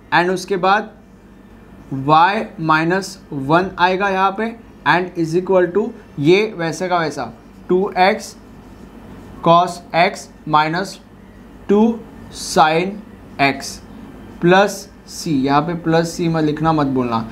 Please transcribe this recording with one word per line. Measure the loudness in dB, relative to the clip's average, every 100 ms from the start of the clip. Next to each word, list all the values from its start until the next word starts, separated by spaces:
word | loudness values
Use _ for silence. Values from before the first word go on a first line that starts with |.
| 0
and | 0 2
उसके | -2 -4 -2
बाद | 2 0 -2 -16 -20 -20 -20 -20 -20 -20 -20 -20 -10 -6 2
y | 4 4 0 -6 -6
minus | 0 2 2 -2 -4 -14 -12
one | -8 0 2 2 0
आएगा | 0 0 0
यहाँ | 0 0 -2
पे | -6 -8 -20 -6 0
and | 0 0 -4
is | -2 -2
equal | 2 2 2 0
to | -2 -8 -16 -2
ये | 4 4 2 -4
वैसे | -6 -4 -2
का | 0
वैसा | -2 -4 -10 -12 -20 -18 -2
two | 0 0 2
x | 2 2 -8 -20 -20 -20 -20 -20 -20 -20 -20 -20 -20 -4 4
cos | 4 4 -4 -4 0
x | 0 -2 -18 -16 0
minus | 2 2 -2 -6 -12 -20 -20 -20 -20 -20 -16 0
two | 4 4 0 -12 -20 -18 -14
sin | -4 2 4 2 -2 -8 -16 -20 -16 -2
x | -2 -2 -10 -16 -20 -20 -20 -20 -20 -2
plus | 4 4 4 -2 -16 -20 -18
c, | -10 -4
यहाँ | -2 2 0
पे | 0
plus | -4 0 0 0 -2
c | -2
मत | 0
लिखना, | -2 0 0
मत | 0 0
बोलना, | -2 -2 -4 -6